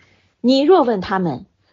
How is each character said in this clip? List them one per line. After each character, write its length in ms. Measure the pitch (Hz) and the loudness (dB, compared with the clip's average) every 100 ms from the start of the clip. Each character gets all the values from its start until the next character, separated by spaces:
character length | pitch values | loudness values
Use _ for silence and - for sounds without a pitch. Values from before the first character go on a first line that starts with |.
| _ _ _ _ | _ _ _ _
你 180 | 240 269 | 0 0
若 220 | 294 370 | 4 2
问 160 | 247 208 | 2 -4
他 200 | 180 190 | -4 -4
们， 260 | 175 127 - _ _ | -4 -6 -12 _ _